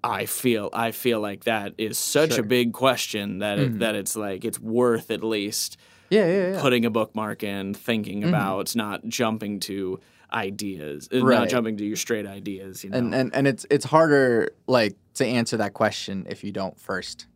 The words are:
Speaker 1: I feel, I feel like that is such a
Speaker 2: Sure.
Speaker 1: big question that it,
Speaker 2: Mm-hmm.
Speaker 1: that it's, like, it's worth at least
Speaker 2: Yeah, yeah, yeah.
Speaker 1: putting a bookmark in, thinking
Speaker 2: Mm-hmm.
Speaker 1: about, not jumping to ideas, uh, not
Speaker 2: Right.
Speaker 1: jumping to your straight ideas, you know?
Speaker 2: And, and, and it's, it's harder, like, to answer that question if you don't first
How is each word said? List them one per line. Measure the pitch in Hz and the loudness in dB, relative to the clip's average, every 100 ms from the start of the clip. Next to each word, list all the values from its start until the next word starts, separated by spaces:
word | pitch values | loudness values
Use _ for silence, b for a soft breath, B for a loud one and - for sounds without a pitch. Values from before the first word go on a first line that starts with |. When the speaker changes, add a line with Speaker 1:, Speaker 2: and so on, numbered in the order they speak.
Speaker 1:
I | 117 98 - | -4 -2 -4
feel, | - 127 113 101 | 0 2 2 0
I | 104 117 | -2 -2
feel | - 123 110 | 0 0 2
like | 107 95 | -2 -4
that | - 110 101 - | -2 -2 -2 -4
is | 110 - | -4 -2
such | - 143 156 | 2 4 4
a | 120 | 2
Speaker 2:
Sure. | |
Speaker 1:
big | 107 123 120 | 2 4 2
question | - 131 123 - 104 101 95 | 2 2 2 -2 -4 -6 -4
that | 104 104 | -2 0
it, | 135 | 0
Speaker 2:
Mm-hmm. | 110 | 0
Speaker 1:
that | 113 | 0
it's, | 107 92 110 | -2 -4 -6
like, | 104 95 | -6 -4
it's | 113 - | -6 -6
worth | 113 117 123 113 - | -2 2 4 2 -2
at | 107 | -4
least | 110 107 101 - - - b b b | -2 -2 -2 -4 -6 -10 b b b
Speaker 2:
Yeah, | 214 175 | 2 4
yeah, | 196 180 | 2 0
yeah. | 190 | 2
Speaker 1:
putting | 139 123 | 2 4
a | 117 | 2
bookmark | 110 107 110 107 107 | 0 0 -2 -6 -4
in, | 107 98 98 | -6 -4 -6
thinking | 101 - 113 107 104 | -6 -2 -2 -2 -4
Speaker 2:
Mm-hmm. | 135 | 0
Speaker 1:
about, | 107 98 95 - 117 | 0 0 -2 -4 -4
not | 104 98 113 | -4 -6 -6
jumping | - 113 110 104 101 | -2 -2 -2 -4 -6
to | - 98 95 95 b b b | -6 -6 -4 -6 b b b
ideas, | 117 98 98 101 90 76 73 - | -4 -4 -6 -8 -8 -10 -10 -2
uh, | 127 | 2
not | 131 | 4
Speaker 2:
Right. | 117 117 | 4 4
Speaker 1:
jumping | 127 113 104 | 0 0 -4
to | |
your | 104 107 | -4 -4
straight | - 110 101 | -4 -4 -4
ideas, | 98 95 95 95 92 | -10 -10 -10 -12 -14
you | 98 | -6
know? | 127 | -2
Speaker 2:
And, | 120 | 0
and, | 127 127 | 0 0
and | 135 139 | 2 2
it's, | 113 - | 2 0
it's | 143 | 0
harder, | 131 156 165 143 131 117 - - - | 4 6 8 6 6 4 0 -4 2
like, | 127 107 - _ | 4 4 -2 _
to | - 120 | -2 0
answer | 123 117 113 | 2 0 0
that | 101 | -2
question | - 107 - - 98 90 | 2 0 0 -8 -8 -8
if | 95 | -10
you | 101 | -8
don't | 98 95 - | -6 -6 -8
first | - 95 - - - | -8 -8 -8 -14 -20